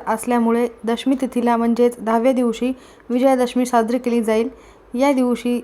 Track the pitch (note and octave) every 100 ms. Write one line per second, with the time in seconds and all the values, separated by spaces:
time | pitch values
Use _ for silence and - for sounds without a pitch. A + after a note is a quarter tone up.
0 | - A3 A#3+ A#3+ A3+ A#3 A#3+ - A3 A#3
1 | C4 C4+ C4 B3 A#3 A#3 A#3 A#3 A#3+ A#3+
2 | G#3+ A#3 B3 B3+ A#3+ A3 B3 B3+ - -
3 | - A#3+ C4+ C4 B3 B3 B3 A#3+ A3 B3
4 | B3 A#3 A3 A3 B3 - - - - A#3+
5 | C#4 C4 B3 A#3 A#3+ A#3+